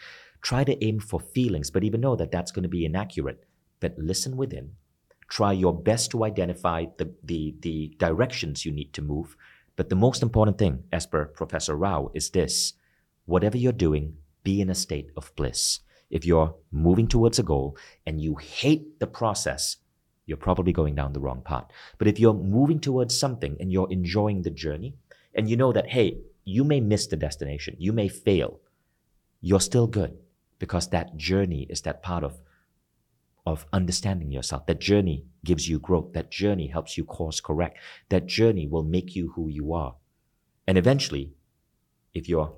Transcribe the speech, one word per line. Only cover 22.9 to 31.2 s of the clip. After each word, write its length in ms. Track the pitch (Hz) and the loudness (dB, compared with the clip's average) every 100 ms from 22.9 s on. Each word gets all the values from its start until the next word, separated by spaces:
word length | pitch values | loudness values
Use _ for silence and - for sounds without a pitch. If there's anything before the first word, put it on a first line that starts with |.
| 127 120 - | 0 0 0
something 400 | 139 120 71 71 | -2 -2 -6 -6
and 120 | 92 | -2
you're 200 | 92 90 | 0 0
enjoying 500 | 92 85 101 104 98 | 0 0 0 0 0
the 80 | 85 | -4
journey, 460 | 73 80 76 123 143 _ - _ | -4 -6 -6 -8 -14 _ -20 _
and 160 | - 107 | -4 0
you 80 | 117 | 2
know 140 | 131 | 2
that, 160 | 107 - | 2 2
hey, 280 | 123 98 - - _ | 2 2 0 -12 _
you 200 | - 101 | -4 0
may 160 | 147 143 | 2 2
miss 280 | 107 104 - | 2 2 0
the 80 | 78 | -2
destination, 600 | 73 - 71 73 - - | -4 -4 -8 -8 -8 -4
you 140 | 90 | -2
may 140 | 113 101 | 0 -2
fail, 520 | - - 92 62 - _ _ _ _ _ _ _ _ | 0 2 4 2 -6 _ _ _ _ _ _ _ _
you're 200 | 85 95 | 2 4
still 280 | - 123 113 | 4 2 2
good, 300 | 107 82 - _ _ _ _ | 2 -2 -4 _ _ _ _
because 300 | 90 87 - | -4 -4 0
that 280 | 85 80 | -2 -4
journey 480 | 78 | -6